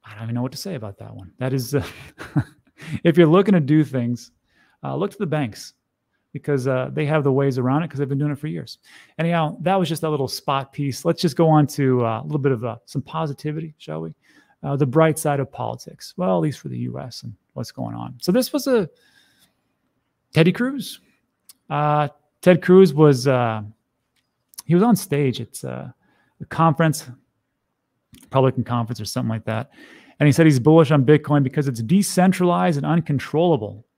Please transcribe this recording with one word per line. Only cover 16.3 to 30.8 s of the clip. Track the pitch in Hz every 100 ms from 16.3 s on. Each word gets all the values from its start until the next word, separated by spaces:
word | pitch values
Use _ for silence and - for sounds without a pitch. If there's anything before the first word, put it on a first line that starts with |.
| 180
at |
least | 156 127
for | 143
the | 123
U | 123 120
S | 117 -
and | 120 107 _
what's | - 117
going | - 113
on. | 117 120 127
So | -
this | 208 254
was | 294 277
a | 247 170 _ _ _ _ _ _ _ _ _ _ _ _ _ _
Teddy | - 165
Cruz. | 180 247 277 - - _ _ _ _ _ - _
Uh, | 147 151 151 147 _ _ _
Ted | 180 175
Cruz | - 180 190
was, | 143 151 131 131
uh, | 127 120 110 104 - _ _ _ _ _ _ _ - -
he |
was | 170
on | 226
stage | 214 - 143 139 117
at, | 117 -
uh, | 131 123 - - _ _ _ _
a |
conference, | - - 165 147 165 143 - 120 _ _ _ _ _ _ _ _ _ -
Republican | _ 131 131 123
conference | 110 120 113 120
or | 107
something | - 123
like | 113
that. | - 110 - _ - - - _
And | 147
he |
said | 139
he's | 165 135
bullish | 117 160